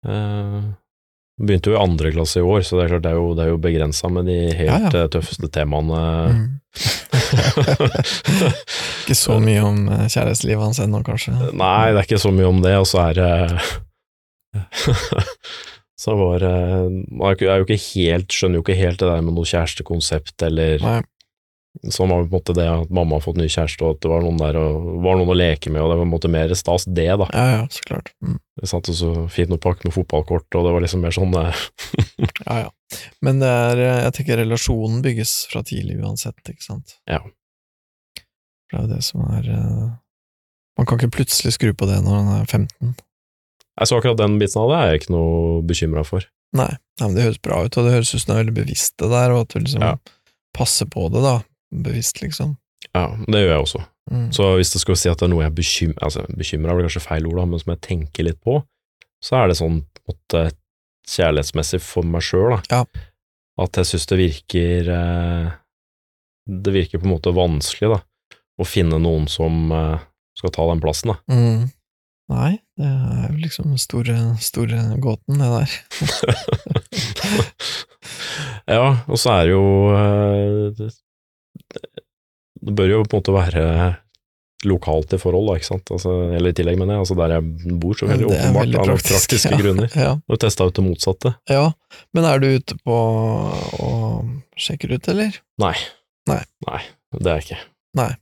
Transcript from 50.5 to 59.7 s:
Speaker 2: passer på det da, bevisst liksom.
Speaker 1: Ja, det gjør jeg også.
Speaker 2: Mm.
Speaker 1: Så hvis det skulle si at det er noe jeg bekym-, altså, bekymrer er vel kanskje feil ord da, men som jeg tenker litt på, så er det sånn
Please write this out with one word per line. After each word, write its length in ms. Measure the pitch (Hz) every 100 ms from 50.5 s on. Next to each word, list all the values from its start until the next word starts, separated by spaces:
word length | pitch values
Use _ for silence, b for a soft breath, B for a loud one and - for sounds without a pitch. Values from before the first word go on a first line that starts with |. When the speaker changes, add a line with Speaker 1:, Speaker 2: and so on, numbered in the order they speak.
Speaker 2:
passer 360 | - 123 - 107
på 160 | - 85
det 140 | 117
da, 120 | 135 123 - _ _
bevisst 500 | - - 120 113 -
liksom. 340 | - - 139 143 _ _ -
Speaker 1:
Ja, 180 | 90 87 110
det 200 | 110 107
gjør 120 | 95
jeg 100 | 78
også. 180 | 71 - - _ -
Speaker 2:
Mm. 180 | 123 117
Speaker 1:
Så 180 | - 98 92
hvis 160 | 90
det 80 | 95
skulle 160 | - 92
si 120 | 87
at 120 | 85
det 60 | 90
er 60 |
noe 120 | 85 78
jeg 80 |
bekym-, 400 | 80 85 - 85 76
altså, 240 | 76 71 -
bekymrer 480 | - 80 78 80
er 60 | 87
vel 100 | 85
kanskje 160 | 82 -
feil 240 | 78 80
ord 80 | 85
da, 80 | 90
men 160 | 85
som 120 | 82
jeg 100 | 85 -
tenker 400 | 90 78 - 85
litt 160 | 82
på, 160 | - 143 - _ _ _ _ _
så 160 | - 127
er 120 | 101
det 80 | 82
sånn 240 | 82